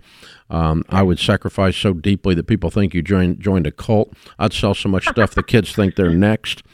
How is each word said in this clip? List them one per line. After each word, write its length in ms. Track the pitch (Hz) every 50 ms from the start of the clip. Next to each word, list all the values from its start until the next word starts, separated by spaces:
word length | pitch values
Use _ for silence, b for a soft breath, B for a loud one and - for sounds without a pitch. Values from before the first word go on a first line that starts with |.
| B B B B B B B B B B
Um, 360 | 80 82 82 78 78 82 - -
I 140 | - 95
would 160 | 98 92 85 -
sacrifice 580 | - - 101 92 - 101 - - 98 92 90
so 160 | - - 101
deeply 440 | 92 82 78 101 101 92 - 98 90
that 100 | 82 80
people 240 | - 113 92 - 82
think 240 | - 107 101 85 -
you 80 | 87
join-, 380 | 76 90 101 92 92 87 - -
joined 260 | - 104 95 92 76
a 60 | 73
cult. 400 | - - - - 110 104 110 - B B B B B B
I'd 140 | 95 110
sell 220 | - - - 101 98
so 140 | - - 104
much 200 | 95 90 - -
stuff 260 | - 120 104 95 -
the 80 | 98
kids 300 | - - - 113 87 -
think 240 | - 110 101 92 -
they're 180 | - 95 87 82
next. 480 | 87 101 104 110 - - - - - - B